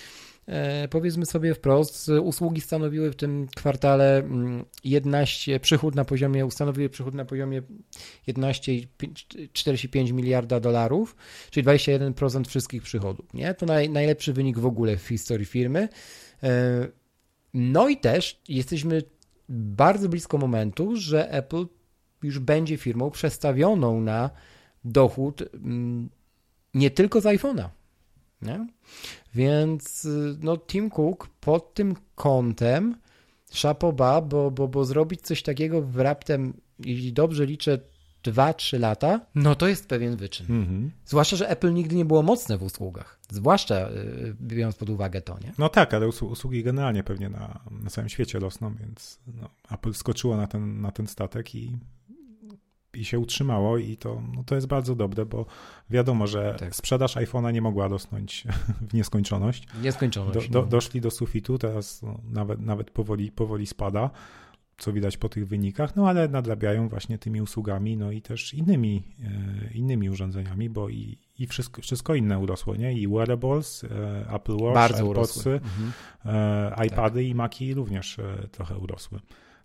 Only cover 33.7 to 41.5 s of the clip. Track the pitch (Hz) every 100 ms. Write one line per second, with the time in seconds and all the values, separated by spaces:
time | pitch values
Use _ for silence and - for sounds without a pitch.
33.7 | 147 170 135 127 151 156 147 143 131 135
34.7 | 139 131 143 160 180 - - - 139 160
35.7 | 165 135 123 131 147 - 143 131 - _
36.7 | - - 123 127 120 160 147 139 151 151
37.7 | 135 - _ _ _ 120 113 143 160 -
38.7 | 127 113 107 151 220 - 147 147 147 185
39.7 | 196 - 123 120 113 98 - 87 117 90
40.7 | 95 135 - - 147 147 180 -